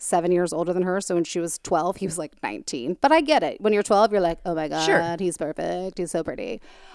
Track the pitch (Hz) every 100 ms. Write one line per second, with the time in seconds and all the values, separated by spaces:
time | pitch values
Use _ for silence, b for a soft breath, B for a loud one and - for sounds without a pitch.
0 | - 180 175 175 175 156 170 180 185 190
1 | - 175 165 175 170 - - 170 170 190
2 | 190 165 151 _ 107 104 - 139 127 185
3 | 277 320 294 285 151 - 214 208 202 202
4 | 220 208 170 165 185 160 156 156 160 175
5 | 165 175 180 - 151 156 165 180 190 -
6 | 175 165 160 - 87 214 B B B